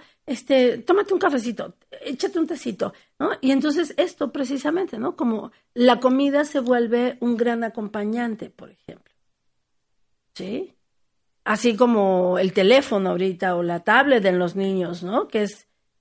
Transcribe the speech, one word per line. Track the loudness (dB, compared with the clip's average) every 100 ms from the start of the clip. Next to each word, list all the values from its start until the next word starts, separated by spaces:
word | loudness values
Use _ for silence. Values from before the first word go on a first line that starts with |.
| -6 _
Este, | -10 -8 2 4 4 2
tómate | 0 2 2
un | 0
cafecito, | 0 0 -4 -6 -10 -14 _ -14
échate | -10 -6 -4 -2
un | -4
tecito", | -4 -8 -4 -6 -8 _ -6
¿no? | -4 -2
Y | 0
entonces | 2 2 0 -2 -2
esto | -2 -2 -6
precisamente, | -4 -6 -4 -2 -2 -4 -6
¿no? | -6 -4
Como | -2 -2 -6 _ _
la | 2 4 4
comida | 2 2 2 0 0
se | -2
vuelve | 0 0 2 0 -2 -2
un | -2 0
gran | -2 -2
acompañante, | -4 -6 -8 -6 -4 -4 -4 -8 -12
por | -18 -20
ejemplo. | _ -20 -20 _ _ _ _ _ _ _ _ _ _ _ _ _
¿Sí? | -14 -10 -8 -10 _ _ _ _ _ _ _
Así | -4 0 2 2
como | 2 4 2 2 2 0
el | 0
teléfono | 2 6 6 4 0 0
ahorita | -2 -2 -2 -2 0
o |
la | -2 -2
tablet | 4 4 6 4
en | 4 2
los | 0 -2
niños, | -2 -2 -4 -6
¿no? | -4 -2 -2
Que | -2
es, | -4 -6 _ _ _ _